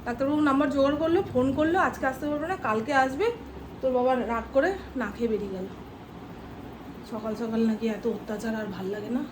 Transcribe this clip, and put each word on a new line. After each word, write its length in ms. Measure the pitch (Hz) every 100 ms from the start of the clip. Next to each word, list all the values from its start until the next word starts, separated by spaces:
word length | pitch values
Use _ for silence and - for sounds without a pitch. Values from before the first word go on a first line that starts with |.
ডাক্তারবাবু 360 | 240 240 269 302
নাম্বার 300 | 302 269 294
জোগাড় 260 | 277 277 294
করলো, 260 | 330 349 403
ফোন 200 | 247 262
করলো, 260 | 269 311 370
"আজকে 280 | 311 - 269
আসতে 220 | 262 294
পারবে 180 | 294 320
না, 100 | 370
কালকে 360 | 240 214 233
আসবে, 400 | 277 262 277 440 480 - - - -
তোর 120 | 262
বাবা 240 | 247 254 254
রাগ 280 | 220 233 226
করে 220 | 269 330 392 - 262
না 160 | 214 208
খেয়ে 100 | 233
বেরিয়ে 220 | 214 196
গেল।" 160 | 190 185 - - - - - - - - - - - - - -
সকাল 240 | 226 220
সকাল 320 | 220 226 220 226
নাকি 220 | 214 226
এত 180 | 208 233
অত্যাচার 500 | 208 - 208 226 220
আর 100 | 208
ভাল 200 | 180 190
লাগে 240 | 208 214
না। 140 | 247 294